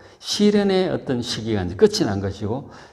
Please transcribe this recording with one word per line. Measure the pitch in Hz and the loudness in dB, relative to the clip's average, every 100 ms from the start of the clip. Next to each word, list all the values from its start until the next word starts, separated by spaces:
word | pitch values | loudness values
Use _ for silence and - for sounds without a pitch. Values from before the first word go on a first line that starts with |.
| - - | -20 -16
시련의 | - - 208 208 196 185 180 | -6 2 4 4 2 2 0
어떤 | 131 - 123 | -2 -2 -4
시기가 | - - 110 104 | -4 -6 -2 -2
이제 | 87 104 | -2 4
끝이 | 208 208 135 | 4 4 -2
난 | 98 | -2
것이고 | 98 - 104 127 143 - - | -4 -6 -6 -6 -8 -18 -20